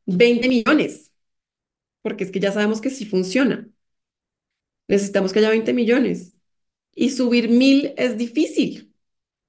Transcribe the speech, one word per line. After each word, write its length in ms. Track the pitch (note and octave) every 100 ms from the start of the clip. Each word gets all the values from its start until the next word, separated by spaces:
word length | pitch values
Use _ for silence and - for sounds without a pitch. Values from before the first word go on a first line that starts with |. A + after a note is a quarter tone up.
| -
veinte 420 | F3+ A#3+ A#3+ B3+
millones, 640 | B3 A3 D4+ F3+ - - _ _ _ _ _ _ _ _ _
porque 220 | G#3+ -
es 80 | F3+
que 80 | F#3+
ya 120 | G3
sabemos 280 | G3+ G#3 A3
que 100 | C4+
sí 160 | C4+ G#3+
funciona. 600 | F#3 F3+ B3 C4 - - _ _ _ _ _ _ _ _ _ _ _ -
Necesitamos 440 | G3+ G3 G3+ F#3+
que 60 | G#3+
haya 120 | G#3+
veinte 220 | A3+ A3
millones. 640 | B3 A3+ B3+ G#3+ E3+ - _ _ _ _ _ _
Y 160 | - C4
subir 380 | C4+ A#3+ A#3+ G#3+
mil 460 | A#3 C4+ C#4 C#4+ -
es 220 | B3 G#3+
difícil. 760 | A#3 - E4 E4 A3 - - _ _ _ _ _